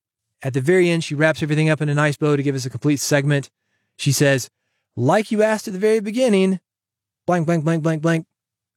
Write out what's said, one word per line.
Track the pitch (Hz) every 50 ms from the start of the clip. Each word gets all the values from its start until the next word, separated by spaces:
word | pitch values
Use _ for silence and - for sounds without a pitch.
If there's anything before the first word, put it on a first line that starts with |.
| _ _ _ _ _ _ _ _ -
At | 135 120
the | 135
very | 127 151 185 185 175 175
end, | 170 165 160
she | - 151
wraps | 139 156 160 151 -
everything | 165 147 151 151 156 156
up | 156 -
in | 160 151
a | 143
nice | 147 151 151 135 -
bow | 156 147 147
to | 139 135
give | 143 135
us | 135 123
a | 131
complete | - 123 - 147 147 135
segment. | - - 151 143 139 147 147 139 135 - _ _ _ _ _ _ _ _ _
She | - - 147
says, | 131 - 147 139 139 127 - - _ _ _ _ _ _ _ _ _
"Like | 117 120 135 175 214 208 -
you | 226 208
asked | 214 220 220 208 - 226
at | 190
the | 185
very | 208 214 220 226
beginning," | 196 220 202 247 262 247 202 190 190 190 190 180 - _ _ _ _ _ _ _ _ _ _ _ _
blank, | - 180 175 160 156
blank, | 170 165 147
blank, | 165 165 165
blank, | 147 165 160 151 151
blank, | 165 165 160 160 - _ _ _ _ _ _ _ _ _